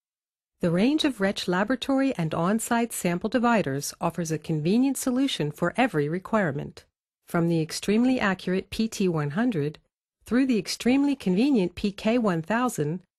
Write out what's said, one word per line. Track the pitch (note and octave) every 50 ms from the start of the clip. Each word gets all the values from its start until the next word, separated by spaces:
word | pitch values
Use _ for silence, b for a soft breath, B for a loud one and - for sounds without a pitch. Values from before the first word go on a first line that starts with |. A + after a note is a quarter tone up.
| _ _ _ _ _ _ _ _ _ _ _ _
The | F#3 E3+
range | E3 F3+ G#3+ C4+ D4+ D#4 D#4
of | D4 B3
Roech | - F#3+ G3 G3+ - -
laboratory | F#3+ F3 F#3 G#3+ A3 C4 - - - C4+ C4+ C4+ C4+ -
and | - D#3+ D#3 -
on-site | - E3 F#3 G#3+ A3 - - A#3+ A#3 A#3+ A#3
sample | - - - F3 E3+ F3 - -
dividers | - B3 A#3 A#3 A#3 G3+ E3+ C#3 C3+ D3 - - - -
offers | - E3+ - - E3+ D#3
a | D#3
convenient | D3+ - - D#3+ D3+ D3 F3 G#3+ A#3+ C4+ C#4 B3+
solution | - - C4 A#3+ B3+ C#4 C4 - - D3+ D3+
for | - - F3 F3 -
every | - B3+ C4 - D3+ C#3+ D3
requirement. | E3+ F#3 - - A3+ G#3+ F#3+ D3+ C3 D3 C#3+ - - - - _ _ _ _ _ _ _ _
From | - - E3+ E3
the | E3+ E3+ D#3+
extremely | D#3 D#3+ - - - G3 G#3 A3+ B3 C4 B3+ B3+
accurate | G#3+ G3 F#3 - - F#3 F3+ F#3+ - -
P | - - A3
T | A3 - - G3 F3+
one | E3 D#3 C#3+ C#3+
hundred | C#3+ G3+ A#3+ B3+ G#3 D3+ C#3 D3+ D#3 - _ _ _ _ _ _ _ _ -
through | - G#3+ B3+ C#4
the | C4 A#3 G3+
extremely | D#3+ - - - - A#3 C4 C#4 C#4+ C#4+ C4+
convenient | - - F#3+ F3+ G3 B3+ D4+ C#4 G#3+ F3+ F3 -
P | - - G3+
K | G3 - - A3 A#3
one | B3+ A3 G3+ E3+ E3
thousand | D#3 - G#3+ A#3+ B3+ A#3+ - - D3 D3 E3+ F3+ - _ _